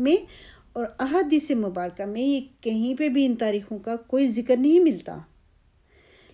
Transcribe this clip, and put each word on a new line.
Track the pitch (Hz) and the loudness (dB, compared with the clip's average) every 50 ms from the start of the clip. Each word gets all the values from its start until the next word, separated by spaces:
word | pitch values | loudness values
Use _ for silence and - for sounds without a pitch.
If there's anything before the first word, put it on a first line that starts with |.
में | 247 277 330 403 - - - - - - - - _ _ - | 2 2 2 2 0 -4 -18 -20 -20 -20 -20 -20 _ _ -10
और | 240 240 - - - | -8 -8 -8 -6 -6
अहादीस | 254 269 302 370 370 294 311 302 285 - | -2 0 0 0 2 2 2 0 2 0
मुबारका | 277 233 208 190 180 180 180 175 175 - 196 | -2 -2 -2 -4 -4 -6 -6 -8 -8 -8 -10
में | 202 208 226 | -8 -6 -2
ये | 254 285 285 269 | -2 0 0 -2
कहीं | 269 - _ _ - 233 226 220 226 247 262 | -4 -8 _ _ -6 -4 -2 -2 -2 -2 -2
पे | 262 302 302 | -2 -2 0
भी | 247 285 269 | 2 2 2
इन | 254 233 | 2 0
तारीखों | 220 233 214 202 208 202 - 220 202 | 0 -2 -2 -2 -4 -6 -8 -12 -10
का | - 226 233 | -8 -8 -8
कोई | 233 - - 254 269 277 | -8 -6 -2 0 2 2
जिक्र | 254 214 226 240 - 254 | 2 0 0 0 2 2
नहीं | 247 262 294 320 359 | 4 4 6 6 6
मिलता। | 359 320 214 175 - - - - 165 _ _ _ _ _ _ _ _ _ _ _ _ _ _ _ _ _ _ _ _ _ | 6 4 2 -2 -6 -14 -14 -16 -16 _ _ _ _ _ _ _ _ _ _ _ _ _ _ _ _ _ _ _ _ _